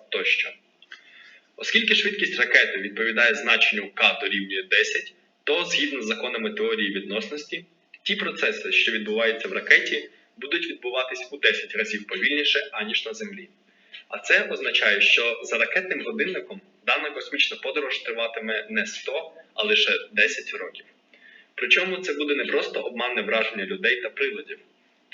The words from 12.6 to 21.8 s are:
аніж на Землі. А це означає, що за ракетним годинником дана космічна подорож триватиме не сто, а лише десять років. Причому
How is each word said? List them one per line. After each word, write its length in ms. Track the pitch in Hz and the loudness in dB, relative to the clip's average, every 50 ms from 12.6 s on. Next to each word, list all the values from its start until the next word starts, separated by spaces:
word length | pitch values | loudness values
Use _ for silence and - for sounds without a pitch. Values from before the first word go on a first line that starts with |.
| - - | 0 -4
аніж 340 | 117 110 107 107 110 - - | -6 -8 -6 -2 -2 -4 -2
на 80 | 113 - | -4 -8
Землі. 340 | 214 220 - 196 190 - - _ _ _ _ _ _ _ _ - - - | -8 -10 -12 -12 -14 -18 -20 _ _ _ _ _ _ _ _ -20 -20 -16
А 120 | - - - | -12 -10 -6
це 240 | - - 175 202 208 | 0 2 4 4 4
означає, 580 | - - - 131 117 113 - - 107 104 101 | 2 -4 -4 -2 0 2 2 4 4 4 6
що 400 | - - - 120 117 117 113 - - | 6 6 6 6 4 2 -2 -2 -4
за 140 | - 120 | -2 0
ракетним 460 | 113 117 113 - 185 180 - 160 147 - | 0 0 2 0 -2 0 -2 -4 -4 -4
годинником 580 | - - - 156 185 180 143 - - 202 - - _ _ _ - | -4 -2 -2 -2 -2 -2 -6 -6 -10 -14 -16 -16 _ _ _ 0
дана 240 | - 131 143 151 151 | 0 0 0 0 -4
космічна 480 | 143 131 - - 139 135 - - - | -6 -8 -10 -4 0 0 0 0 0
подорож 400 | - - 135 147 151 143 127 - | -4 -6 -4 -2 -2 -2 -2 -4
триватиме 720 | - - 120 113 117 117 113 - 113 110 110 110 104 107 - | -4 -6 -6 -4 -2 -4 -4 -4 -6 -4 -4 -4 -4 -4 -2
не 160 | 110 107 98 | -2 -2 -2
сто, 460 | - - - - - 135 156 165 160 - - - _ - | -2 -4 -10 -6 -4 -4 -4 -6 -8 -14 -20 -20 _ -4
а 100 | 107 107 | -2 2
лише 280 | 104 107 104 - 104 98 - - - | 4 4 4 4 4 2 0 -2 -2
десять 420 | 104 104 104 107 - - - - 107 | 2 2 2 2 2 -2 -8 -8 -8
років. 320 | 101 92 - - - - _ _ _ _ _ _ - - - - - - _ - | -8 -8 -10 -12 -14 -18 _ _ _ _ _ _ -20 -20 -20 -20 -20 -20 _ -8
Причому 420 | - - - - 170 | -2 2 4 6 4